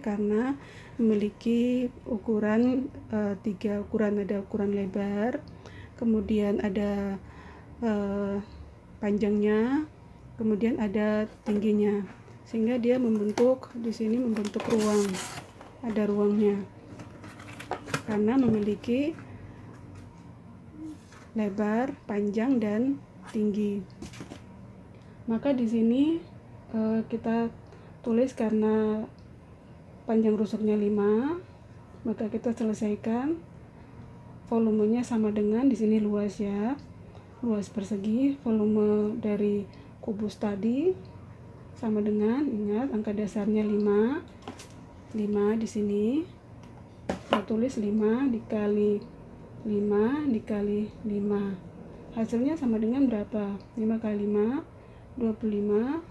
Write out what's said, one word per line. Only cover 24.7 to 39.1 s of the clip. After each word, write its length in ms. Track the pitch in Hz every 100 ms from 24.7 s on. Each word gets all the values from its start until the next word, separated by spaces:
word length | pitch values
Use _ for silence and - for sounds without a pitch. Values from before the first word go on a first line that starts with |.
| - - - - - -
Maka 320 | 226 285 262
di 80 | 233
sini, 560 | 226 226 247 294 330 - - - - - 220
eh, 240 | 220 220 220
kita 400 | 226 226 226 233 - - - - - -
tulis 240 | 226 262 -
karena 640 | 220 220 214 214 214 214 226 - - - - - - - - - -
panjang 320 | 226 220 214
rusuknya 400 | 214 214 214 214
lima, 640 | 208 208 202 214 269 349 - - - - - - 240
maka 240 | 214 220
kita 240 | 220 240
selesaikan 880 | 226 220 208 214 208 226 233 277 330 - - - - - - - - - - -
volumenya 480 | 233 226 214 214 233
sama 320 | 247 226 214
dengan, 320 | 208 208 220 269
di 80 |
sini 240 | 220 214 220
luas 400 | 208 208 208 -
ya, 400 | 202 202 214 285 - - - - - -
luas 320 | 240 214 196
persegi, 640 | - 196 208 202 220 277 277 240
volume 720 | 220 214 214 208 208 208